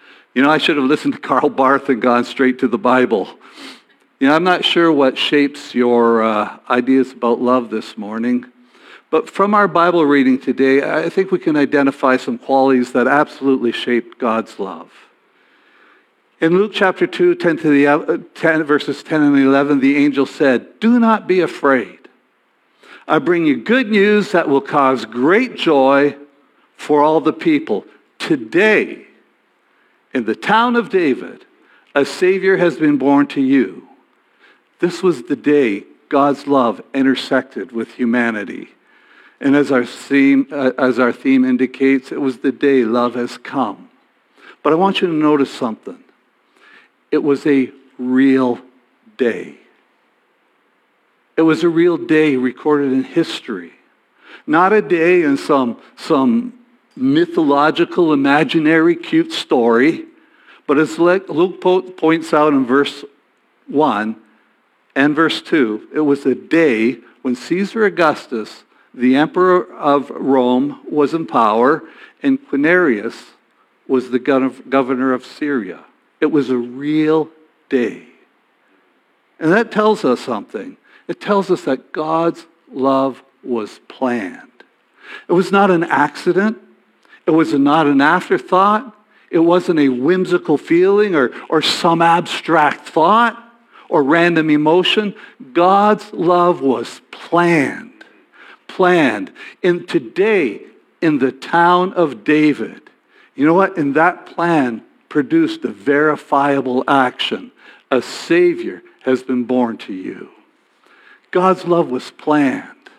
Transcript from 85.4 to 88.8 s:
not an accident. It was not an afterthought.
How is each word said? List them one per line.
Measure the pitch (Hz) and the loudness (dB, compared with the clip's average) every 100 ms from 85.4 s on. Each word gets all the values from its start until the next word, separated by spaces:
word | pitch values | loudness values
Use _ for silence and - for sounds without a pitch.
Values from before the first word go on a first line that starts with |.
| 185 | 0
not | 196 196 | 2 2
an | 170 | 2
accident. | 165 139 147 - 180 175 214 226 _ _ _ _ _ - - | 0 0 -2 -2 -2 0 0 -4 _ _ _ _ _ -10 0
It | |
was | 160 160 | 2 2
not | 147 139 156 147 | 2 2 4 2
an | 139 | 4
afterthought. | 139 180 - 190 - 185 196 214 | 4 2 0 -4 0 2 2 0